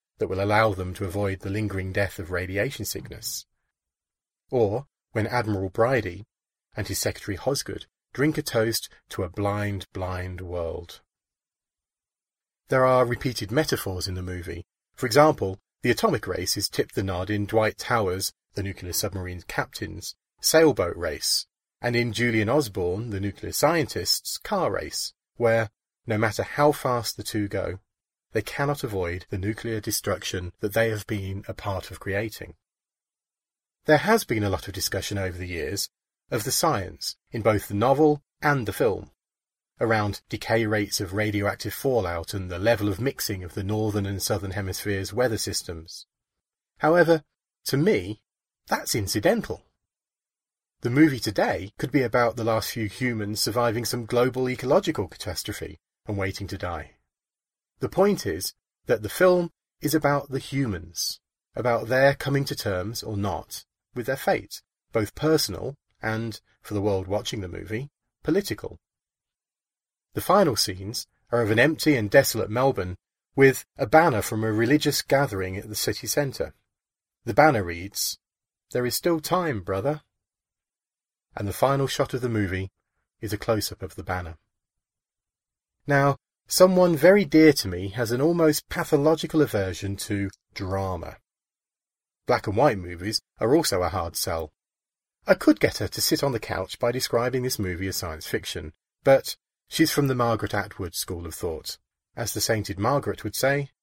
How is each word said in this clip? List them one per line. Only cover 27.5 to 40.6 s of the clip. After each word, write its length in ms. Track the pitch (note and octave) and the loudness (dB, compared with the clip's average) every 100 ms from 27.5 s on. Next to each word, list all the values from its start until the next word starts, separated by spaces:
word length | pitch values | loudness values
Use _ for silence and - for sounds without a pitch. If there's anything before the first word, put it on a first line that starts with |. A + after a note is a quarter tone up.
| G2 F2 F#2 _ _ _ _ _ | -4 -4 -8 _ _ _ _ _
they 100 | A2 | -6
cannot 400 | - - C#3+ C#3+ | -4 -4 -2 -2
avoid 440 | A#2+ G2 F2 F2 - | -4 -4 -4 -6 -6
the 80 | G2 | -4
nuclear 400 | G2+ G#2+ A#2 A2 | -4 -4 -4 -4
destruction 720 | G#2 - G#2 F#2 - F#2+ F2+ - | -4 -4 -2 -4 -4 -6 -8 -6
that 140 | G#2 | -2
they 180 | A2+ A2+ | 0 0
have 160 | G#2+ - | 0 -6
been 380 | G#2 F#2+ G2 - | -6 -6 -8 -10
a 80 | |
part 380 | - G#2+ F#2+ - | -10 -6 -6 -8
of 80 | F#2+ | -12
creating. 540 | G2 G2 A2+ - F2 - _ _ _ _ _ _ _ _ _ _ _ _ | -6 -4 -4 -8 -16 -18 _ _ _ _ _ _ _ _ _ _ _ _
There 140 | - D3 | 2 4
has 260 | E3 A3 | 6 2
been 180 | - A2 | 2 0
a 80 | G#2 | 0
lot 160 | F#2 - | -2 -4
of 80 | |
discussion 440 | F#2 - F#2+ - G2 | -6 -4 -4 -4 -4
over 200 | F#2+ F2 | -4 -6
the 80 | F2+ | -8
years 420 | E2+ C#2+ G2 - _ _ _ - | -6 -4 -4 -8 _ _ _ -6
of 100 | B2 | -4
the 80 | B2+ | -2
science 640 | - E3+ A2+ F2+ - - - _ | 0 0 0 -4 -8 -10 -10 _
in 120 | A#2 | 0
both 260 | A2 - - | 2 2 0
the 60 | |
novel 480 | G2+ B2 C#3 D#3 D3 _ _ | 2 4 6 6 4 _ _
and 240 | D3+ C#3 G#2 | 0 0 -2
the 60 | |
film, 400 | - B2 F2+ - _ _ _ _ _ _ - | 0 0 0 -8 _ _ _ _ _ _ -4
around 440 | A#2 A2 G#2 G2 _ | 0 2 0 -4 _
decay 340 | - - A2+ | -10 0 0